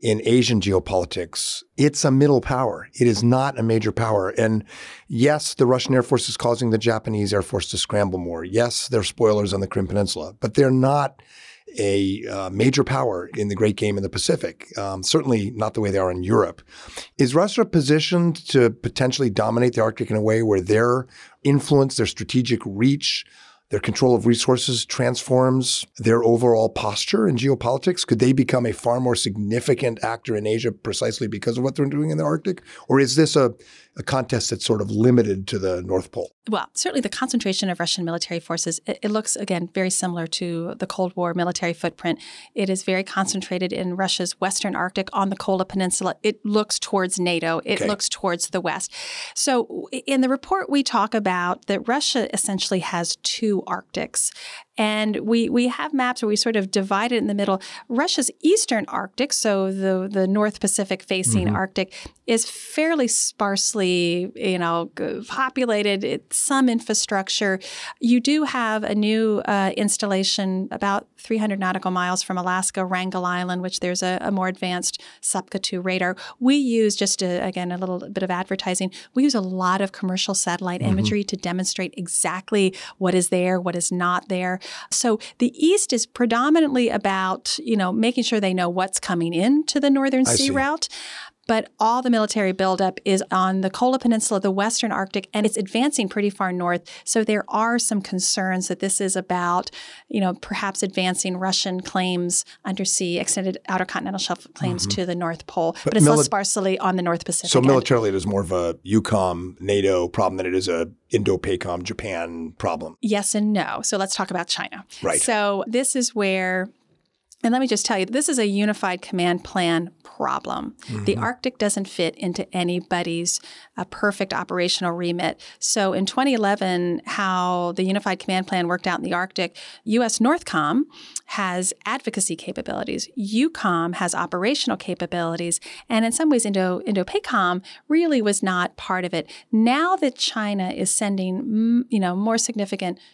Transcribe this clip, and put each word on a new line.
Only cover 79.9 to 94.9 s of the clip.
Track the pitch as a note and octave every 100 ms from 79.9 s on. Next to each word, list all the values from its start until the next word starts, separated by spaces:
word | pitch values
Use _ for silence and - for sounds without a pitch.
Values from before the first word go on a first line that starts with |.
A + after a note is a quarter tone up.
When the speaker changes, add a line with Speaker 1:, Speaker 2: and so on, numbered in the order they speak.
Speaker 2:
commercial | - F#3 F#3 -
satellite | F#3+ F3+ F3 F#3 F3+
Speaker 1:
Mm-hmm. | -
Speaker 2:
imagery | F#3+ G#2+ G#3
to | G3 F#3+
demonstrate | F3+ F3+ F#3 - F#3 -
exactly | F3 - E3+ F#3 - G#3 F#3 F#3+ - -
what | F#3
is | F3+ F3+
there, | F#3 F3+ F#3
what | F3+ F3
is | -
not | F3+ F3 F3+ -
there. | F3+ F3+ F#3 - - -
So | - A#3+ A3 - -
the | A#3+
East | - D#4+ G4+ -
is | A#3+ -
predominantly | - A#3+ A#3 C#4 D#4+ D4 B3+ A#3+
about, | G#3 G3+ F#3+ F#3+ F#3+ - -
you | B3 G#3+
know, | F#3
making | A3 A3+ B3
sure | A3+ A3
they | G3
know | F#3 F3
what's | F3+ F#3+ -
coming | - F3 E3
into | E3 A3 D4 D#4 D4
the | C#4+
northern | C4+ C4+ C4
Speaker 1:
I | C4
Speaker 2:
sea | - C#4
Speaker 1:
see. |
Speaker 2:
route. | C4+ C#4 D#4+ - - - - - _ -
But | A3 - -
all | A3 B3
the | B3+
military | A3+ G#3 A3 F#3+
buildup | F#3 F#3+ F#3 F#3+ F#3
is | - F#3+ -
on | F#3+ F#3 F#3+
the | F#3+
Kola | - B3 C4
Peninsula, | A#3+ A3 - G3+
the | G3
Western | F#3+ G#3+ - A3